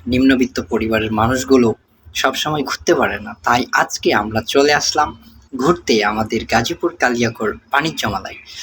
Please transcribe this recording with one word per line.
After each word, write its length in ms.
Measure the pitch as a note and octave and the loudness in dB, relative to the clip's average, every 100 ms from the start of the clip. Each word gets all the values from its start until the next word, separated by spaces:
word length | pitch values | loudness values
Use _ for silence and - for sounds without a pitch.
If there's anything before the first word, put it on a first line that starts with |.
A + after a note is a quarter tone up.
| B2 | -2
নিম্নবিত্ত 500 | B2+ C3+ C3 A#2+ - | 2 4 4 0 -4
পরিবারের 520 | A#2 A2+ A2 A2 G#2+ | -4 -2 0 0 0
মানুষগুলো 560 | G#2+ A2+ B2+ B2+ C3 A#2 G#2+ _ _ - | 0 0 0 4 4 4 0 _ _ -12
সব 200 | - C3+ | -4 -2
সময় 280 | C3+ D3+ D3+ | -2 -4 -4
ঘুরতে 300 | C3+ - - | -4 -4 0
পারে 240 | D#3 G#2+ G#2 | 2 0 -4
না। 120 | G#2 G#2+ | -10 -6
তাই 180 | - B2 B2 | 0 0 2
আজকে 360 | C3+ - - - | 0 0 -2 0
আমরা 280 | A#2 G#2 A2 A2+ | 0 0 -2 0
চলে 260 | C#3 C#3+ | 2 4
আসলাম 340 | D3 - D#3 D3+ - - - - B2+ | 4 0 0 -2 -4 -18 -20 -12 -2
ঘুরতে 380 | C3+ F3 - A2+ | 0 2 0 0
আমাদের 360 | G#2 G#2+ A2 A2+ | 2 -2 -2 -4
গাজীপুর 460 | - A2+ A#2+ E3+ E3+ - | 0 0 0 -2 -4 0
কালিয়াকৈর 520 | B2+ A#2+ A#2 A#2 G#2+ - - | 0 0 -2 -2 -4 -6 -4
বাণিজ্য 320 | C#3 D#3 C#3+ A#2 | -2 -2 -2 -4
মেলায়। 320 | F#2+ - - - - | -4 -8 -14 -18 -16